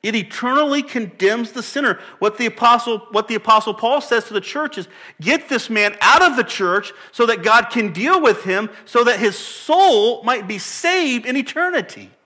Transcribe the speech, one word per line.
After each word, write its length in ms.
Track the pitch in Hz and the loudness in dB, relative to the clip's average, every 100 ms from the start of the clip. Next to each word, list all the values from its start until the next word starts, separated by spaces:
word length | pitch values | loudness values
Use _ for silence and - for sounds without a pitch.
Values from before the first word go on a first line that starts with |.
It 100 | 214 | -2
eternally 680 | 220 185 - 247 269 302 285 | -4 -4 -6 0 2 2 0
condemns 680 | 277 247 202 - 190 226 226 | -2 -6 -8 0 0 0 -6
the 100 | 262 | -8
sinner. 360 | - 277 269 - - - | -8 -2 -2 -4 -8 -2
What 180 | 208 214 | -2 0
the 80 | 233 | -4
apostle, 600 | - 240 240 240 220 - | 2 4 4 0 -6 -2
what 180 | 208 214 | -4 -2
the 60 | |
apostle 400 | 220 220 214 220 | -4 4 2 2
Paul 280 | 202 226 277 | -4 0 -2
says 240 | - 233 214 | 0 -2 -2
to 100 | 208 | -8
the 60 | |
church 360 | 190 285 302 - | -6 -6 -6 -8
is, 100 | 175 - - _ | -14 -18 -20 _
"Get 300 | 160 302 - | -2 -2 0
this 180 | 247 - | -4 -2
man 300 | 220 208 202 | 0 0 2
out 220 | 190 285 | 4 6
of 140 | 359 254 | 6 2
the 80 | |
church 480 | 220 - 185 190 196 - - | -4 -2 0 0 -4 -18 -20
so 140 | - 233 | -2 0
that 160 | 214 | 2
God 300 | 196 226 - | 4 4 2
can 200 | 240 208 | -4 -4
deal 300 | 165 254 370 | -4 0 4
with 220 | 285 208 | 4 2
him, 260 | 190 190 214 - | -2 -4 -4 -12
so 200 | - 240 240 | -4 0 2
that 140 | 202 | 2
his 160 | 208 - | -2 -4
soul 880 | - - - 339 381 226 214 240 | -12 -14 0 4 6 4 2 -2
might 260 | 220 247 196 | -2 -4 -4
be 120 | 208 | -10
saved 680 | - - 339 370 311 247 240 | -8 -4 -2 0 0 -2 -4
in 100 | 262 | -6
eternity." 760 | 262 302 359 330 180 - 98 _ | -4 -4 -2 -2 -6 -14 -20 _